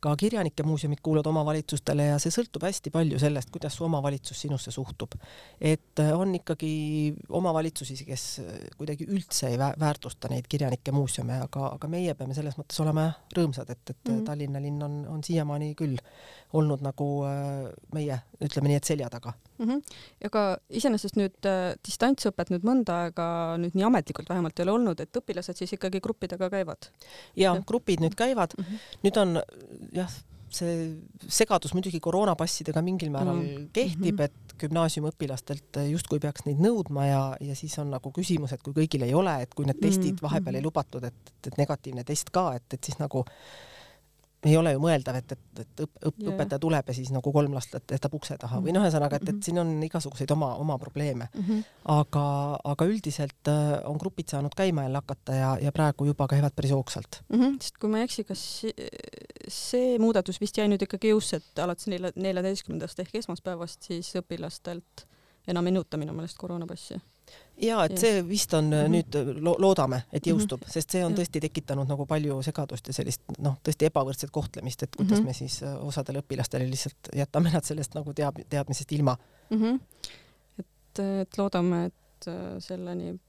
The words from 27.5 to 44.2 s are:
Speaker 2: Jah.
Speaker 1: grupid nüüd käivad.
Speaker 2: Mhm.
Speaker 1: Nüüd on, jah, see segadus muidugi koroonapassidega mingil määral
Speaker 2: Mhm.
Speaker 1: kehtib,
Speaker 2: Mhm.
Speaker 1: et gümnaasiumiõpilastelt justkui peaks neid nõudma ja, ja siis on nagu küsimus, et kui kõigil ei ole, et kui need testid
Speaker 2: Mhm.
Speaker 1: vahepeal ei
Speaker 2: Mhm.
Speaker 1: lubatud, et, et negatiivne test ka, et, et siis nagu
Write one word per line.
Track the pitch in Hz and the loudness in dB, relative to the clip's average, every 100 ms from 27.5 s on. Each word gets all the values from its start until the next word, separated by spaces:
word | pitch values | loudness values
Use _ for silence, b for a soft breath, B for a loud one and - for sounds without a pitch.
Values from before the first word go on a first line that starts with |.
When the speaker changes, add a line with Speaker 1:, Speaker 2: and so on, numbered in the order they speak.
Speaker 2:
Jah. | 180 | 4
Speaker 1:
grupid | 196 240 - 170 | 2 -2 2 2
nüüd | 160 | 2
käivad. | - 240 247 175 - | 2 2 2 0 -2
Speaker 2:
Mhm. | 175 214 B B | -8 -8 B B
Speaker 1:
Nüüd | 196 202 | 2 4
on, | 190 165 - - - - - | 4 2 -2 -12 -18 -16 -6
jah, | - 180 - - - - | -4 -4 -6 -16 -20 -12
see | - 170 170 165 156 - - - | -4 -2 -2 -4 -8 -16 -20 -2
segadus | - 226 185 147 | 2 6 4 2
muidugi | 175 190 170 | -2 -2 -2
koroonapassidega | 170 175 208 165 165 - 156 156 | 0 4 4 2 0 -2 -2 0
mingil | 175 185 160 | 0 -2 -2
määral | 139 180 170 | 0 0 0
Speaker 2:
Mhm. | 170 143 147 | -2 -6 -4
Speaker 1:
kehtib, | 214 247 160 196 202 | 0 0 2 0 2
Speaker 2:
Mhm. | |
Speaker 1:
et | 196 - - - | 0 -2 -20 -8
gümnaasiumiõpilastelt | 156 165 160 156 151 - 147 131 - 143 _ - 143 | -2 2 2 2 -4 -4 -6 -6 -6 -8 _ -2 0
justkui | 165 - 147 | 0 0 0
peaks | 147 139 - | 0 -4 -2
neid | 143 | 4
nõudma | 196 233 156 139 139 | 6 4 0 0 4
ja, | 139 135 131 | 4 2 -4
ja | 143 | -6
siis | 139 151 - | -6 -6 -6
on | 147 | -4
nagu | 131 135 | -4 -6
küsimus, | 131 185 170 143 | -4 0 0 0
et | 127 | -6
kui | - | -2
kõigil | 143 156 143 | 2 2 2
ei | 123 | 4
ole, | 147 190 147 | 4 4 0
et | 123 | -4
kui | - 143 | -2 0
need | 135 | 4
testid | 202 190 185 | 4 4 2
Speaker 2:
Mhm. | 175 | 0
Speaker 1:
vahepeal | 147 175 185 | 0 0 0
ei | 131 | -2
Speaker 2:
Mhm. | 151 | 0
Speaker 1:
lubatud, | 156 143 127 | -2 -2 -6
et, | 123 - - _ - | -8 -12 -20 _ -8
et | - | 0
negatiivne | 143 147 139 131 | 0 0 -6 -8
test | 139 147 - | -4 -4 0
ka, | 180 180 | 0 0
et, | 123 _ | -2 _
et | 131 | -10
siis | - - | -8 -4
nagu | 147 131 123 B B B B B B B _ _ | -2 0 -2 B B B B B B B _ _